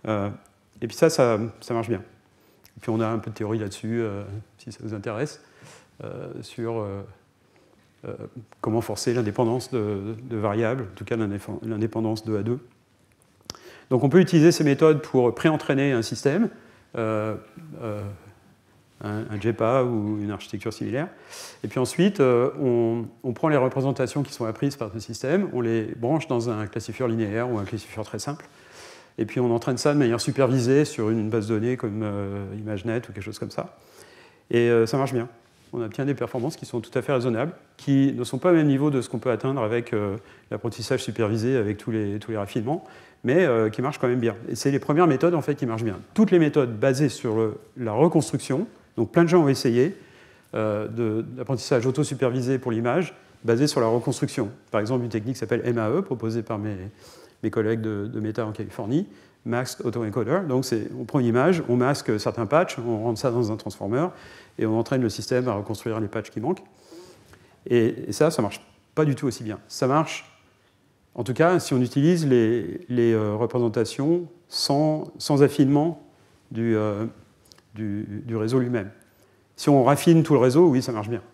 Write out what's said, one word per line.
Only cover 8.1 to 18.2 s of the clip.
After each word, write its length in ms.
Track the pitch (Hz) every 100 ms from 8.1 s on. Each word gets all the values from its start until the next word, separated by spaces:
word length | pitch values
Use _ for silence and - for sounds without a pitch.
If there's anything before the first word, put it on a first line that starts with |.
| - - - 110 _
comment 200 | - 113
forcer 320 | 113 104 -
l'indépendance 560 | 120 107 104 117 123 -
de, 460 | 123 104 101 101 113
de 140 | 127 113
variables, 460 | 104 107 113 131
en 120 | 98 -
tout 100 | 101
cas 100 | 117
l'indéfen-, 420 | 104 101 - -
l'indépendance 640 | 113 107 110 113 110 110 -
deux 120 | 107
à 60 |
deux. 160 | 107 123 - _ _ _ _ _ _ _ - - - - _
Donc 140 | 127
on 60 | 139
peut 100 | 170
utiliser 320 | 180 165 160
ces 120 | 160
méthodes 380 | 151 139 160 151
pour 340 | - 131 120 -
pré-entraîner 560 | 165 156 - 135 139
un 100 | 123
système, 480 | 110 117 139 165 240 - - _ _ -
euh, 380 | 110 110 107 101 - - 156 147
euh, 200 | 117 104 101 98